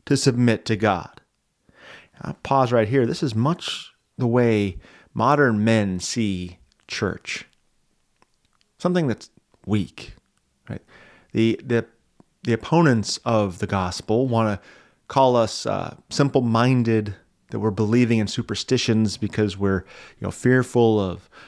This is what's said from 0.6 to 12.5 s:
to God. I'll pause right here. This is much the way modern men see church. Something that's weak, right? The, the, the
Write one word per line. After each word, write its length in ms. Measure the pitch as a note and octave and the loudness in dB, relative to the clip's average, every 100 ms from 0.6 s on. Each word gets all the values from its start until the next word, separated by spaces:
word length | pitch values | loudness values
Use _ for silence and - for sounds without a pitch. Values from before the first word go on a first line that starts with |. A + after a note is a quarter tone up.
| - | -2
to 100 | G#2+ | 0
God. 460 | G#2 F#2 - - _ _ _ _ _ _ - - - - | 0 0 -4 -18 _ _ _ _ _ _ -20 -20 -20 -14
I'll 140 | - - | -12 -12
pause 280 | - C#3 B2 | -2 2 2
right 180 | A#2+ G#2+ | 2 2
here. 180 | C3+ A#2+ | 2 0
This 160 | D#3+ | 0
is 120 | C#3+ | -2
much 600 | A2 C3 F3 - - - _ _ - | 0 0 -2 -6 -10 -12 _ _ -6
the 80 | B2 | 0
way 500 | B2 A#2+ A2 G2+ F2+ - - _ | 2 2 2 0 -6 -16 -20 _
modern 500 | - A#2 D3 C3+ G#2+ | -2 0 2 2 2
men 340 | A2 A2+ G2+ F#2 | 2 2 0 -4
see 600 | - - A2 F#2 F2 E2+ _ _ - | -6 -4 -2 -2 -6 -14 _ _ -14
church. 580 | - G2+ E2 - - - _ _ _ _ _ _ _ _ _ _ _ _ _ | -6 -4 -6 -10 -12 -14 _ _ _ _ _ _ _ _ _ _ _ _ _
Something 300 | F3+ F3+ D3+ | -2 0 0
that's 240 | A2 - _ _ _ | -2 -10 _ _ _
weak, 500 | - G#2 E2+ - - - _ _ _ _ - | -4 -2 -2 -8 -20 -20 _ _ _ _ -14
right? 140 | - - - - _ _ | -14 -14 -20 -20 _ _
The, 260 | - A2+ - | 0 0 0
the, 220 | B2 A#2 A2+ _ _ _ _ _ | -2 -4 -4 _ _ _ _ _
the 100 | - | -4